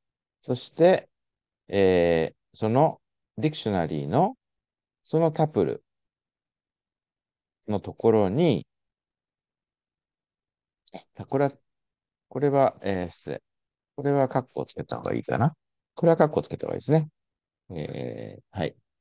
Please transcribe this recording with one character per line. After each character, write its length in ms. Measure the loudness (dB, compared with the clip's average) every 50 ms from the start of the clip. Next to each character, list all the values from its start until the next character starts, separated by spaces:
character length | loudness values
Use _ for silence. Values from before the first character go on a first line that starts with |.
| _ _ _ _ _ _ _ _
そ 120 | -6 -6 -6
し 180 | -6 -6 -8
て、 360 | 0 4 4 6 4 4 -2 _ _ _ _ _ _ _ _ _ _ _ _
え 680 | -2 2 4 4 6 6 6 4 4 4 2 2 -2 _
ー、 20 | _ _ _
そ 160 | -10 -4 -2 0
の 320 | 2 2 2 2 0 -6 _ _ _ _ _ _ -10
デ 120 | -4 -4 -4
ィ 20 |
ク 60 | -4
シ 120 | -2 -4 -2
ョ 40 |
ナ 120 | 0 0 -2
リ 200 | -2 -4 -6 -4
ー 20 |
の 300 | 0 0 0 0 0 -2 _ _ _ _ _ _ _ _ _ _ _ _ _
そ 160 | _ -4 -2 0
の 140 | 0 0
タ 160 | 0 0 -2 0
プ 160 | 0 -2 0
ル 200 | -2 -2 -8 _ _ _ _ _ _ _ _ _ _ _ _ _ _ _ _ _ _ _ _ _ _ _ _ _ _ _ _ _ _ _ _ _ _ _ _ -8
の 140 | -6 -6 -6
と 140 | -6 -8 -10
こ 180 | 0 2 4
ろ 160 | 4 4 2 2
に、 360 | 2 0 2 2 0 0 -4 _ _ _ _ _ _ _ _ _ _ _ _ _ _ _ _ _ _ _ _ _ _ _ _ _ _ _ _ _ _ _ _ _ _ _ _ _ _ _ _ _ _ _ _ _ -20 -20 _ _ _
あ、 100 | -16 -10
こ 120 | -6 -2 0
れ 80 | 0
は、 60 | -2 -2 _ _ _ _ _ _ _ _ _ _ _ _ _ _ _
こ 100 | -6 -2
れ 100 | -2 0
は、 280 | 2 4 2 2 0 -2
え 240 | -6 -4 -4 -4 -4
ー、 60 | -6
失 200 | -10 -14 -12 -10
礼。 120 | -10 -10 _ _ _ _ _ _ _ _ _ _ -12
こ 80 | -6 -2
れ 80 | 0
は 160 | 2 2 2 2
カ 120 | 0 -4
ッ 60 | -4 _ -10
コ 60 | -10
を 60 | -10
つ 80 | -10 -10
け 100 | -12 -10
た 140 | -8 -8 -8
方 40 |
が 120 | -6 -4 -4
い 40 | -4
い 40 | -4
か 140 | -2 0 2
な。 180 | 2 2 0 _ _ _ _ _ _ _ -6
こ 100 | 0 2
れ 40 | 2
は 60 | 4
カ 80 | 4 4
ッ 20 | 2
コ 120 | 2 -2
を 20 |
つ 60 | -4 -4
け 80 | -10
た 100 | -10 -8
方 40 | -8
が 40 | -8
い 40 | -6
い 20 |
で 40 | 0
す 40 | 2
ね。 180 | 2 2 2 -2 _ _ _ _ _ _ _ _ _ _ _ -14
え 680 | -10 -10 -10 -8 -8 -10 -10 -10 -10 -12 -14 -14 -16 -18
ー、 200 | _ _ -8 -6
は 60 | -6
い。 100 | -6 -6 _ _ _ _ _